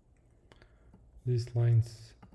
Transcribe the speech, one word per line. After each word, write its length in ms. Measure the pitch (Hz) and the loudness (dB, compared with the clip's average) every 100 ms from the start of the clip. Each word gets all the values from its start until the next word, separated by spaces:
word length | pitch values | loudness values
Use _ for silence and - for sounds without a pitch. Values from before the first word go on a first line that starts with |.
| _ _ _ _ _ - - _ _ - _ - | _ _ _ _ _ -20 -20 _ _ -20 _ -10
these 220 | 123 120 117 | -4 -4 -2
lines. 580 | 117 117 117 - - - - - | -2 2 2 2 -6 -20 -20 -20